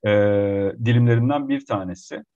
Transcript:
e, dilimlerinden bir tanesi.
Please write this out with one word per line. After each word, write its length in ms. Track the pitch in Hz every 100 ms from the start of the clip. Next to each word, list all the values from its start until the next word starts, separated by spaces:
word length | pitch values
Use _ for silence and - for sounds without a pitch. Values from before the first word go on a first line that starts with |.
| 107
e, 40 | 104 104 101 101 98 98 117 117
dilimlerinden 640 | 120 120 117 123 143 139
bir 160 | 139 -
tanesi. 580 | 107 92 90 - 160 220